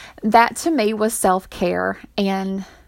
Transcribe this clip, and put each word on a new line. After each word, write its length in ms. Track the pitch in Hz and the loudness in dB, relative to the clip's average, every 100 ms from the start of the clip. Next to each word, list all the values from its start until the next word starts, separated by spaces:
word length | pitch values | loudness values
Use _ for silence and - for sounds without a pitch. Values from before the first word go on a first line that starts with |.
| - - | -20 -6
that 340 | 220 226 233 - | 4 4 4 0
to 140 | 330 | -2
me 240 | 294 214 | 0 0
was 200 | 214 220 | 0 -2
self-care, 840 | - 196 185 - - 175 180 185 196 - - | 0 2 0 -2 -4 -2 0 -2 -6 -8 -2
and 480 | 196 190 190 190 190 - | -2 -2 -4 -6 -8 -18